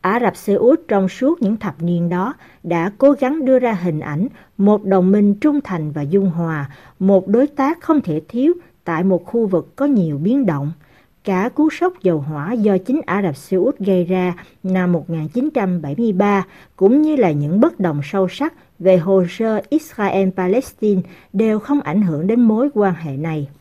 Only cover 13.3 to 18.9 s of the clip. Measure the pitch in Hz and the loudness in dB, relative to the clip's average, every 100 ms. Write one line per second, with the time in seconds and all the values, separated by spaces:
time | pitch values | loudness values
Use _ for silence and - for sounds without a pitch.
13.3 | 143 - 185 214 294 190 185 175 185 180 | -4 -4 0 0 -2 0 0 0 0 -2
14.3 | 175 - _ 185 185 180 170 147 165 156 | -4 -14 _ -4 0 0 -2 -2 -6 -4
15.3 | 240 294 285 190 180 151 143 233 185 202 | -4 -2 -2 -2 -2 -4 -2 -2 2 2
16.3 | 202 180 - - - 196 269 302 294 190 | 0 -2 -14 -20 0 4 4 2 2 2
17.3 | 143 147 190 311 - 180 147 143 196 185 | 0 0 2 2 2 -2 -2 -4 -2 -2
18.3 | - 302 - _ _ 185 | -2 -6 -6 _ _ 4